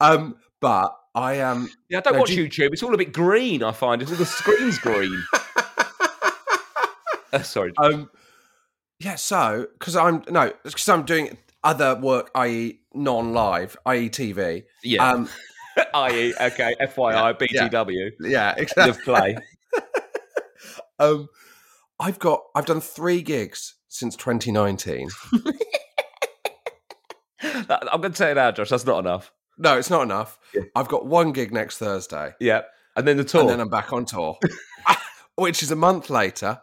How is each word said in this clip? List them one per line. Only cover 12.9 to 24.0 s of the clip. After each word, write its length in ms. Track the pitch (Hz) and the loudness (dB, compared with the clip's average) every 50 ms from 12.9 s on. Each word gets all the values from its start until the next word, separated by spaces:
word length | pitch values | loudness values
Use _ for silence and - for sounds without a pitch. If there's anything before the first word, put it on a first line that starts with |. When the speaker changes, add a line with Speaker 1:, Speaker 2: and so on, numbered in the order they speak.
| - | -10
Speaker 1:
non-live, 840 | 139 143 139 123 113 117 117 117 120 110 101 90 85 92 95 - - _ | -4 -2 0 0 0 -2 0 0 2 2 2 0 0 -4 -6 -10 -8 _
I 100 | 127 127 123 | -2 -2 0
E 120 | 117 113 | -2 -4
T 220 | 117 - 135 110 | -4 -6 -6 -6
V. 320 | 98 95 98 87 82 87 107 _ _ _ | -4 -4 -2 -2 -4 -6 -8 _ _ _
Speaker 2:
Yeah. 300 | - 120 120 98 123 127 | -4 0 2 4 4 4
Speaker 1:
Um, 180 | 127 120 117 - - - - - - - | 4 2 -2 -6 -10 -16 -20 -20 -20 -20
Speaker 2:
<laughs> 320 | - - - - - - - | -20 -4 -2 0 0 0 0
I 180 | 147 135 131 | 0 0 2
E, 220 | 120 117 117 120 117 - | 0 0 0 -2 0 0
okay, 340 | 123 123 123 - 123 117 117 - | 0 0 0 0 -2 -2 0 -2
F 160 | 131 131 - - | -4 -4 -2 0
Y 140 | 127 117 | 0 2
I, 20 | 110 | 2
Speaker 1:
Yeah, 140 | 110 110 113 | 4 2 2
yeah. 60 | 113 | 2
Speaker 2:
B 140 | - 135 120 | 0 -2 0
T 200 | 120 135 101 110 | 2 0 0 2
W. 420 | 104 117 110 95 92 92 92 104 107 - | 2 0 0 0 -2 -4 -4 -6 -8 -8
Speaker 1:
Yeah, 340 | 80 85 135 123 104 101 92 - | -4 -2 0 2 2 2 0 0
exactly. 260 | 151 - - 180 180 | -4 -2 2 4 4
Speaker 2:
End 80 | 127 | 4
of 100 | 113 - - | 4 0 0
play. 340 | - 123 110 95 98 - - - - _ _ _ _ - | 2 2 4 4 2 0 -4 -10 -16 _ _ _ _ -4
Speaker 1:
<laughs> 1300 | 440 - - - 508 - - - - - _ _ - - - _ _ - - - - - - _ - | -4 -4 -4 -6 -6 -6 -6 -10 -12 -12 _ _ -8 -8 -8 _ _ -20 -20 -20 -20 -20 -18 _ 2
Um, 280 | 147 151 151 147 147 143 _ _ - - - _ _ _ _ _ _ _ _ - | 2 4 4 2 -2 -8 _ _ -20 -20 -20 _ _ _ _ _ _ _ _ -6
I've 180 | - 185 190 - | -4 -4 -4 0
got, 260 | - 170 151 - - - - | 2 2 2 2 -2 -4 -4
I've 100 | 147 147 | -4 -2
done 140 | 160 165 160 | 0 -2 -2
three 400 | 156 - - - 156 175 180 180 | -4 -8 -12 -6 -2 0 0 0
gigs 540 | 165 139 156 127 107 87 - - - - - _ _ _ | 0 -2 -4 -4 -4 -6 -8 -14 -16 -16 -18 _ _ _
since 260 | - - | -12 -8